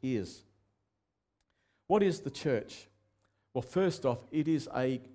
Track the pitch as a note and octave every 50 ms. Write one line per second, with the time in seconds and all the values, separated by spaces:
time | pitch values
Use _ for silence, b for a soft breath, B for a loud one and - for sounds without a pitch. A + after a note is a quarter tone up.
0 | - C3 B2 G#2 F2+ E2 - - - _ _ _ _ _ _ _ _ _ _ _
1 | _ _ _ _ _ _ _ _ _ _ _ _ _ _ _ _ _ - F#3+ G#3+
2 | G3+ F#3+ D#3+ - - C3+ - - - D3+ B2+ G#2+ - - - - - - _ _
3 | _ _ _ _ _ _ _ _ _ _ - B2+ A#2+ - - F3+ F#3+ F3 - -
4 | - C3 A#2+ B2 - - D3 D#3 C#3+ D#3+ D#3+ C#3+ - - - B2+ B2+ C3 C3 B2
5 | - -